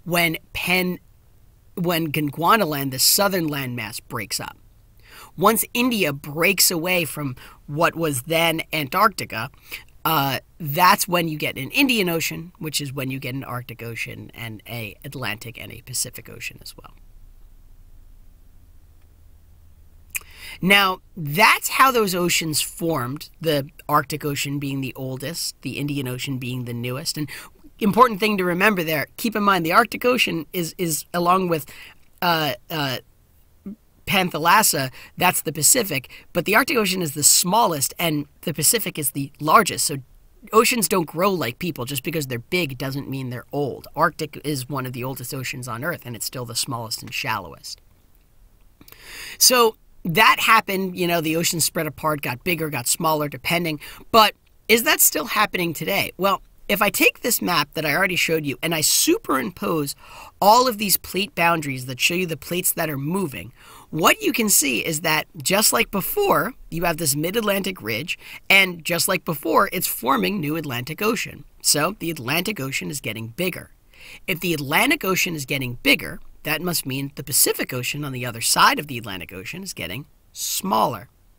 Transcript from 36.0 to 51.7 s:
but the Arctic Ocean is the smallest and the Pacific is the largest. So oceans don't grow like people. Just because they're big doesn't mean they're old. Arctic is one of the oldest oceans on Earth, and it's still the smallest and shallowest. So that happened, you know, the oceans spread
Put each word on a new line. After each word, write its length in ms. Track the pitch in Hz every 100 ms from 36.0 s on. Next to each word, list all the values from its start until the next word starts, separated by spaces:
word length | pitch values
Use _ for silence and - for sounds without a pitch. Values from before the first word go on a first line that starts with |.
| - - -
but 100 | 175
the 120 | 170 214
Arctic 200 | 269 262
Ocean 260 | 196 185
is 120 | 160
the 100 | 151
smallest 720 | 147 - 175 214 220 151 - -
and 300 | 170 151 143 -
the 120 | -
Pacific 460 | 147 147 226 185 160
is 120 | 147
the 200 | 143 143 -
largest. 460 | 151 156 185 101 -
So 140 | 139 - - _ _ -
oceans 380 | 214 233 247 185
don't 160 | 196 156
grow 260 | 156 196
like 260 | 185 120 -
people. 280 | 180 143 123
Just 180 | 139
because 240 | 165 160 135
they're 120 | 120
big 380 | - 185 160 127
doesn't 320 | 135 139 -
mean 200 | 135 127
they're 160 | 120 -
old. 340 | 143 139 113 - -
Arctic 460 | 165 - 151 -
is 240 | 147 143 127
one 180 | 139 127
of 60 |
the 140 | 123 131
oldest 280 | 131 123
oceans 360 | 139 127 135 123
on 160 | 113 160
Earth, 160 | 151
and 140 | 123 110
it's 80 | -
still 180 | 131
the 100 | 123
smallest 480 | 135 - 120 110 -
and 120 | -
shallowest. 640 | - 131 107 85 69 - - _ _ _ _ _ - - _ - _ - - - - - -
So 400 | - 247 226 - _ -
that 380 | 190 160 233 285
happened, 560 | - 220 - 190 190 180
you 100 | 175
know, 140 | 170
the 160 | 156 160
oceans 260 | 170 170
spread 240 | -